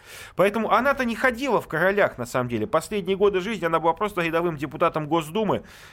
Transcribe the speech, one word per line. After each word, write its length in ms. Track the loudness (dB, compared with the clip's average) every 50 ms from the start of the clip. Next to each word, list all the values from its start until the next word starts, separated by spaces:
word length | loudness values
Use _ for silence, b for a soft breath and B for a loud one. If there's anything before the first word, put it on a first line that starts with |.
| B B B B B B B
Поэтому 340 | 2 2 2 2 0 0 2
она-то 340 | 2 4 4 2 0 0 -2
не 120 | -4 -2
ходила 440 | 0 0 0 0 0 -2 0 0 0
в 60 | 0
королях, 520 | -2 -2 2 2 2 4 4 2 2 2 -4
на 80 | -8
самом 220 | -2 -2 -2 -2 0
деле. 200 | -2 -2 -2 0
Последние 480 | 0 -2 -2 0 -6 -4 -2 -2 0
годы 240 | 2 2 2 2 2
жизни 240 | -2 -4 -6 -4 -2
она 160 | 0 0 2
была 120 | 2 2
просто 300 | 0 0 -2 -4 -2 -2
рядовым 340 | -2 0 0 0 0 0 -2
депутатом 520 | -4 -6 -8 -2 0 0 0 0 -2 -2 0
Госдумы, 560 | 0 -2 -2 -2 -2 -2 0 0 0 -2 B B B B B B